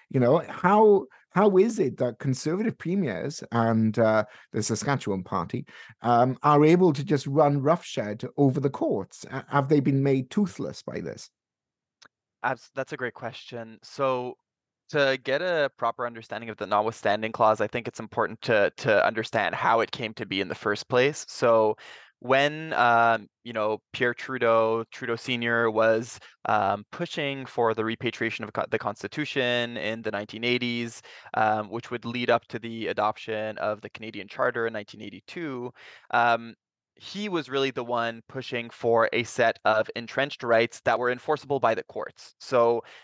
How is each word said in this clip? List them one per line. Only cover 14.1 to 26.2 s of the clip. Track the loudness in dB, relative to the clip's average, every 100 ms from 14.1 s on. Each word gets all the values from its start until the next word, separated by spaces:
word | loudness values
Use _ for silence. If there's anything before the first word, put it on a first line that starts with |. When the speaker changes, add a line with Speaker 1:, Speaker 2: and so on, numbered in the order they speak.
| -2 -4 -12 _ _ _ _ _
Speaker 2:
to | 0 0 0
get | -2 -2
a | 0 0 -2 -2
proper | -4 -4 -8
understanding | -8 -12 -12 -10
of | -10
the | 0
notwithstanding | 2 2 0 0 0 -2
clause, | 2 4 4
I | 0
think | -4 -8
it's | -10
important | -8 -4 -4 -4
to, | 0 4 4 0
to | 2 4 4
understand | 0 -4 -2 -2
how | -2 0 2
it | 0
came | -4 -10
to | -8 -6
be | -4
in | -4
the |
first | -4 -4 -4 0
place. | 2 2 0 -10
So | 0 4 4 4 0 -8 -20 -20 _
when, | 0 2 2 -2 -6
um, | -2 2 4 4 2 -2 _
you | -10
know, | -4 -4 -4 -8
Pierre | -4 -4
Trudeau, | -2 -8 -2 2 4 2 0 -4
Trudeau | -10 -6 -6
Senior | -4 -4 0 0 2
was, | 2 4 2 0 -12